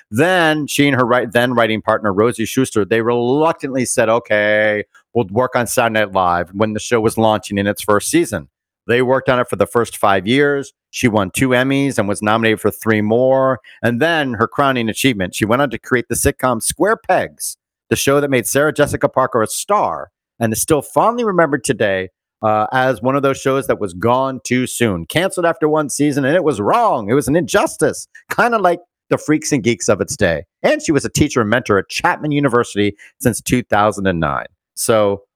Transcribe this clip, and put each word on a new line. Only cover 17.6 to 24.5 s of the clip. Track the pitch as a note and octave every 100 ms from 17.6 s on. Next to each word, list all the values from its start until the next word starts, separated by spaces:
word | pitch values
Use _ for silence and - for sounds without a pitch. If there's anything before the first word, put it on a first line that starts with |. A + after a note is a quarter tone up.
| _ _ _
the | A#2+
show | - C#3
that | C#3+
made | C3 G#2+
Sarah | C#3 D3+
Jessica | D3 C#3 C#3+ C#3+
Parker | - C3 A#2+
a | G#2+
star | - - G3+ B2 D#2 C2+ _ _ _
and | A#2
is | A2
still | - D3+
fondly | - - F#3 A#3+
remembered | A3+ F3+ E3 C#3
today, | - A2+ A2 F#2+ F#2 - _ _
uh, | A2 G#2+ G#2+
as | C3 C3 A#2
one | B2 C#3
of |
those | C#3 C3+
shows | - C3+ C3
that | A2+
was | G2+ F2
gone | A2+ B2 C3+ C3
too | -